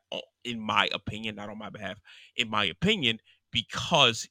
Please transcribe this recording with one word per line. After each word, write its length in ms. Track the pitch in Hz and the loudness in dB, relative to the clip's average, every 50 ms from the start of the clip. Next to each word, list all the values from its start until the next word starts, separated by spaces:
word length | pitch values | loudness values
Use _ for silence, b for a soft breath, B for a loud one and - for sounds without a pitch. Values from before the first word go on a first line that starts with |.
| _ - | _ -10
o-, 100 | - - - _ _ _ - | -10 -10 -10 _ _ _ -8
in 160 | 123 120 113 | -8 -6 -6
my 280 | 107 107 110 101 98 - | -2 0 2 4 4 2
opinion, 440 | - - - - 107 107 110 110 104 | 0 -4 -6 -8 -8 -6 -6 -8 -8
not 120 | 101 104 104 | -8 -10 -12
on 100 | 104 110 | -10 -12
my 120 | 107 101 | -12 -12
behalf, 280 | - 107 101 95 98 104 _ B B B B B B | -12 -10 -8 -8 -10 -10 _ B B B B B B
in 120 | - 120 110 | -2 -2 0
my 140 | 110 107 101 | 2 0 0
opinion, 540 | 90 - - - 185 - 196 135 117 113 110 b b b b b _ | 0 0 0 0 0 2 2 2 2 2 0 b b b b b _
because 800 | - 120 107 - - - - - 180 147 135 120 117 - - - | -4 -4 -4 -4 -6 -6 -2 2 6 6 6 6 4 2 -6 -10